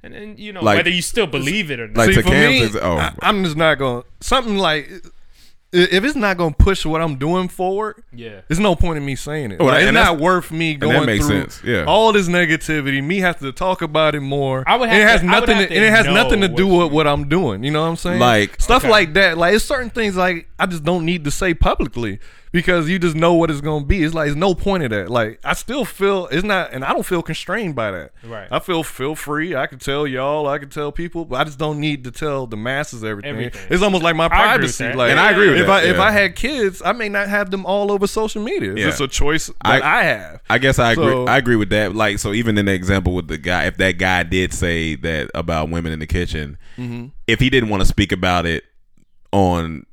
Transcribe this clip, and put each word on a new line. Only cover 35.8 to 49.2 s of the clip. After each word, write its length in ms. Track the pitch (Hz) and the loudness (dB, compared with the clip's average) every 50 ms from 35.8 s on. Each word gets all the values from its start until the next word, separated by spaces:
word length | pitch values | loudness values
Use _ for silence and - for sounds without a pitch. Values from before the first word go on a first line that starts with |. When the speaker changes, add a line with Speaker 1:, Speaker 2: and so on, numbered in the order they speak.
Speaker 3:
if 140 | 160 175 180 | 4 2 2
Speaker 2:
yeah. 60 | 175 | 4
Speaker 3:
I 80 | 190 214 | 2 4
had 220 | 208 208 202 185 170 | 4 2 2 0 0
kids, 440 | - - 262 302 262 220 196 185 - | -2 -4 -4 -2 -2 -2 -2 -2 -2
I 100 | 143 170 | -4 -4
may 180 | 214 240 220 208 | -2 -2 -4 -4
not 180 | 202 202 202 202 | -4 -4 -4 -2
have 220 | 202 208 202 190 | -2 -2 -2 -2
them 160 | 196 196 185 | -6 -6 -4
all 260 | 160 190 202 202 202 | -2 -2 -2 0 0
over 140 | 202 196 196 | 0 0 -2
social 360 | 190 - 226 214 202 - 214 | -2 -2 -2 -4 -4 -4 -6
media. 280 | 208 240 392 381 123 95 | -6 -4 -4 -4 -4 -4
It's 100 | 95 110 | -4 -2
Speaker 2:
Yeah. 60 | 101 | -2
Speaker 3:
just 140 | 92 - - | -2 0 -2
a 60 | 139 131 | -4 -4
choice 400 | - - 143 147 156 156 - - | 0 2 2 2 2 0 -2 -6
that 80 | - - - 104 120 135 135 | -10 -4 0 2 2 2 2
Speaker 2:
I, 160 | 147 170 240 | 2 2 2
Speaker 3:
I 20 | 202 | 2
have. 360 | 160 123 104 90 78 78 - - - | 0 0 -2 -6 -14 -18 -18 -4 0
Speaker 2:
I 80 | 107 | 0
guess 220 | 120 131 135 131 120 | 2 4 2 2 4
I 140 | 120 117 | 4 2
agree. 120 | 113 110 165 - | 2 2 2 2
Speaker 3:
So 180 | 131 127 127 | 2 2 2
Speaker 2:
I 100 | - 120 | 2 2
agree 200 | 139 131 123 123 | 2 4 2 2
with 120 | 110 104 95 | 2 2 2
that. 240 | 107 107 107 95 92 | 0 0 0 0 0
Like, 240 | 110 110 104 104 104 | 0 0 0 0 -2
so 120 | - 107 | -4 -2
even 240 | 101 110 120 113 107 | -2 0 0 2 2
in 80 | 104 101 | 2 2
the 80 | 101 | 2
example 420 | 98 92 90 92 98 98 90 92 90 | 0 0 0 0 0 2 2 0 -2
with 140 | 90 82 73 | -2 -4 -6
the 80 | 78 | -8
guy, 280 | 76 69 80 90 87 76 | -8 -4 -2 -2 0 -2
if 120 | 92 - | -2 -2
that 220 | - 95 95 90 85 | 0 0 0 0 0
guy 240 | 92 92 92 90 | 0 0 0 0
did 320 | 87 82 90 92 92 90 - | 0 0 0 -2 -2 -2 -2
say 400 | - - 87 85 82 80 80 76 | -4 -2 -2 -2 -2 -2 -4 -6
that 340 | 65 60 82 80 76 65 - - | -6 -6 -6 -4 -4 -6 -6 -8
about 340 | - 85 82 82 80 78 78 | -8 -6 -4 -4 -4 -4 -4
women 240 | 82 85 82 82 | -4 -6 -4 -6
in 60 | 80 78 | -6 -8
the 80 | 78 | -6
kitchen, 500 | - - 92 87 82 - 78 73 71 71 - - - - - | -4 -4 -4 -4 -4 -6 -8 -8 -10 -12 -16 -16 -16 -14 -12
Speaker 3:
Mm-hmm. 280 | 123 120 120 120 120 127 - - - | -10 -10 -10 -12 -14 -14 -16 -10 -2
Speaker 2:
if 120 | - 113 - | -2 0 2
he 100 | 127 127 | 2 4
didn't 180 | 131 131 117 107 | 4 2 2 2
wanna 160 | 104 92 95 | 0 4 4
speak 260 | 87 - - 101 87 | 4 4 4 2 0
about 340 | 101 92 90 92 90 87 85 | 0 -2 0 0 0 0 0
it 180 | 85 82 73 - _ _ - _ _ _ _ _ _ _ - | -2 -4 -4 -6 _ _ -20 _ _ _ _ _ _ _ -20